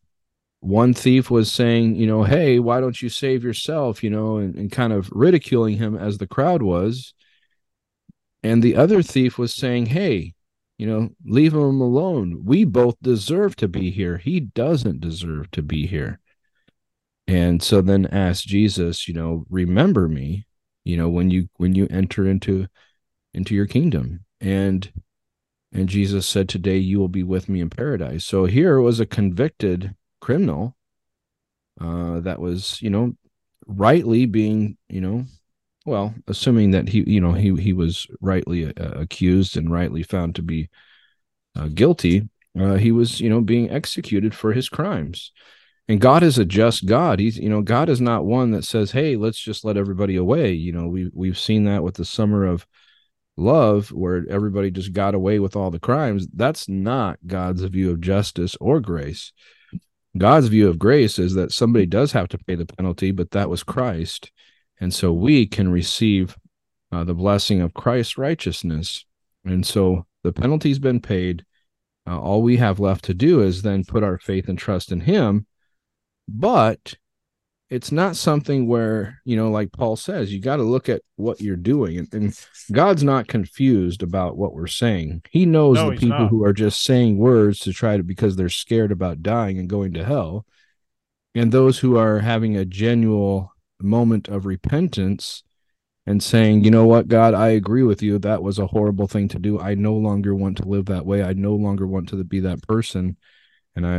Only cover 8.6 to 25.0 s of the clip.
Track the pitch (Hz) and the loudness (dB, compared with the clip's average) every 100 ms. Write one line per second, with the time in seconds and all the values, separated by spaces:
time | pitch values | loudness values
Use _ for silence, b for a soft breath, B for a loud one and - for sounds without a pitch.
8.6 | 117 - 165 208 - 135 127 - 120 - | 4 6 4 4 2 0 0 0 -6 -4
9.6 | 131 120 113 156 202 104 80 - _ _ | -4 -2 -2 -2 0 -2 -4 -14 _ _
10.6 | _ - 107 110 113 - - 113 160 151 | _ -10 -4 -2 -4 -8 -2 4 4 4
11.6 | 139 135 123 127 185 156 92 85 92 165 | 2 2 2 0 0 -2 -4 -6 0 2
12.6 | 196 113 120 117 127 113 101 175 208 - | 4 4 2 0 0 0 0 -2 -2 -2
13.6 | 101 92 92 92 87 85 127 180 113 - | -4 -2 -4 -2 -4 -4 -4 -4 -4 -4
14.6 | 135 160 113 69 82 80 85 76 - - | 0 0 -2 -4 -6 -8 -8 -8 -8 -8
15.6 | 73 76 76 80 71 - _ _ _ _ | -6 -4 -4 -4 -6 -10 _ _ _ _
16.6 | _ _ _ _ _ _ - 92 87 85 | _ _ _ _ _ _ 0 2 2 2
17.6 | - 101 92 98 95 98 92 90 - 101 | 2 2 4 2 2 0 0 -2 -2 0
18.6 | 104 92 85 85 - 82 82 82 - 92 | 2 0 -4 -6 -8 -8 -6 -6 -6 -4
19.6 | 87 92 180 139 85 73 69 98 - _ | 0 2 2 2 0 -2 -6 -8 -10 _
20.6 | _ _ - 85 82 87 92 92 92 - | _ _ -6 -2 0 0 2 0 -2 -2
21.6 | 90 92 98 92 95 - 95 95 - 95 | 0 2 0 0 -2 0 0 0 0 -2
22.6 | 95 - _ _ _ _ _ - 95 101 | -4 -12 _ _ _ _ _ -8 -2 -2
23.6 | 101 123 170 87 62 85 - _ 98 98 | 0 0 0 0 -4 -10 -16 _ -4 -2
24.6 | 98 95 95 - | 0 -2 -4 -14